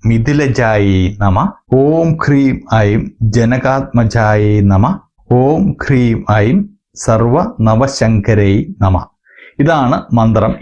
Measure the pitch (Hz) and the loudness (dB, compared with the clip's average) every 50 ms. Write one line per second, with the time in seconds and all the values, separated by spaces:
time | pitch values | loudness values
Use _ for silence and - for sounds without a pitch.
0 | - 110 113 113 113 139 147 147 147 135 120 - 123 110 110 107 101 98 95 95 | -4 -2 0 0 0 0 0 0 0 -2 -2 -2 0 0 0 0 0 2 2 2
1 | 92 92 107 104 104 98 95 98 131 196 - - _ - 123 135 135 147 160 165 | 0 -2 -2 -2 -2 0 0 0 0 -2 -6 -8 _ -2 0 0 2 2 2 0
2 | 165 170 156 160 - - 143 139 139 135 110 90 - - 110 113 107 104 104 107 | 0 0 -2 -2 -2 0 0 2 2 0 -2 -4 -6 -2 0 0 2 2 0 0
3 | - - - - 113 107 101 117 113 113 127 131 127 131 131 135 135 135 - 123 | -2 -6 -6 -4 -4 -2 0 0 0 0 0 0 0 -2 -2 -2 -4 -2 -2 0
4 | 117 107 - 117 110 107 107 104 104 104 104 104 101 98 98 95 104 143 190 - | 0 0 0 0 0 2 2 2 2 2 2 2 2 2 2 2 2 0 -2 -4
5 | - _ _ _ _ - 123 123 127 139 156 170 196 190 - - - - 139 127 | -8 _ _ _ _ -2 0 2 2 2 0 0 0 -2 -2 -4 -2 -2 0 0
6 | 123 117 113 - - - 104 107 104 113 139 202 202 - - _ _ _ _ - | 2 0 -2 -2 -2 -2 0 0 2 2 0 0 -2 -4 -10 _ _ _ _ -10
7 | - - 113 110 117 120 131 156 185 233 - - 110 110 110 113 135 - - - | -4 -2 0 0 2 0 0 0 -2 -2 -4 -2 0 0 2 0 0 -2 -2 -2
8 | 117 110 113 107 98 - 110 104 101 98 98 110 - - 98 - 101 95 92 87 | -2 0 0 0 0 0 0 2 2 2 2 0 -2 -4 -6 -2 -2 0 0 -2
9 | - - _ _ _ _ _ - - - _ - 139 151 165 151 131 120 151 - | -4 -8 _ _ _ _ _ -20 -20 -10 _ -2 0 0 0 0 0 0 -2 -4
10 | - - - 117 113 110 110 107 101 110 95 - | -4 -2 -2 0 2 2 2 2 0 -2 -2 -2